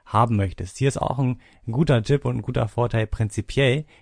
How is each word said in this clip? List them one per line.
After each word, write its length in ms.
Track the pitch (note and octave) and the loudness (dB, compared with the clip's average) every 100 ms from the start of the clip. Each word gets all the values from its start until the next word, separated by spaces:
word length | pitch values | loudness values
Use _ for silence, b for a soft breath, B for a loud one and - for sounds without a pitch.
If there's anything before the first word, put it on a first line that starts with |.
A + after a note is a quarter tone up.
| - | 0
haben 300 | G#2+ A#2 G#2 | 2 4 2
möchtest. 420 | G2 - F#2 - | 0 -4 -10 -2
Hier 100 | C3+ | -2
ist 120 | - | 0
auch 180 | - B2+ | -4 0
ein, 220 | B2+ A#2+ b b - | -2 -2 b b -6
ein 60 | |
guter 300 | A#2 E3 A#2+ | 0 2 2
Tipp 220 | A2 C#3+ | 2 0
und 120 | B2 B2 | 0 -4
ein 40 | |
guter 260 | G#2+ B2 A2+ | -4 -2 -2
Vorteil. 380 | - A#2+ A2+ A2+ | -2 -2 0 -2
Prinzipiell 800 | - G#2+ - - - C#3 C#3 D#3 b | -2 -4 -4 -4 0 2 0 -4 b